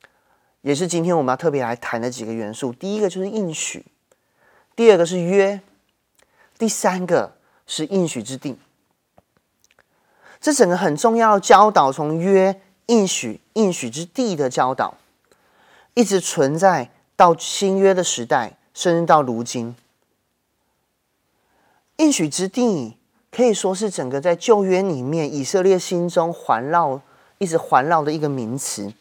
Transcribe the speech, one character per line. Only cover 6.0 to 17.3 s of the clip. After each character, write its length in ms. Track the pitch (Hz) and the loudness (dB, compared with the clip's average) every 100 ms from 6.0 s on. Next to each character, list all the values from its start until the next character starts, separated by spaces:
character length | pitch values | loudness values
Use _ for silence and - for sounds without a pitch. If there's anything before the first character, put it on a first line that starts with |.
| _ _ _ _ _ - | _ _ _ _ _ -6
第 100 | 226 | -4
三 380 | - 214 185 180 | -2 -2 -2 -2
个 260 | 165 101 _ _ _ - | -2 -2 _ _ _ -12
是 200 | - 156 | -8 -4
应 200 | 196 170 | -2 -2
许 160 | 127 | -4
之 140 | 110 131 | -10 -10
地。 220 | 147 123 _ _ _ _ _ _ _ _ _ _ _ _ _ _ _ _ - - | -12 -12 _ _ _ _ _ _ _ _ _ _ _ _ _ _ _ _ -20 -8
这 140 | - | -2
整 160 | 285 196 | 2 4
个 80 | 175 | 2
很 180 | 185 | 0
重 220 | 151 233 226 | 0 0 2
要 180 | 226 | 2
的 60 | 202 | 2
教 320 | - 202 214 | 6 6 6
导， 180 | 196 139 | 4 2
从 260 | 135 151 160 | 0 -4 -2
约、 440 | 180 196 190 190 _ _ - | 2 4 2 0 _ _ 0
应 220 | 233 190 | 2 2
许、 320 | - 120 104 _ | -2 -8 -12 _
应 180 | - 208 | -2 0
许 180 | 175 120 | 0 -8
之 140 | 123 | -10
地 320 | 175 - 240 165 | -10 -4 -4 -2
的 120 | 135 | -2
教 240 | 123 131 | 0 -2
导， 220 | 131 107 - _ _ _ _ _ _ _ _ _ | 0 -6 -8 _ _ _ _ _ _ _ _ _
一 100 | - | 0
直 160 | 220 196 | 2 0
存 360 | 170 - 135 156 | -2 0 0 2
在 340 | 190 165 117 _ _ - | 2 2 -2 _ _ 4
到 200 | 180 | 4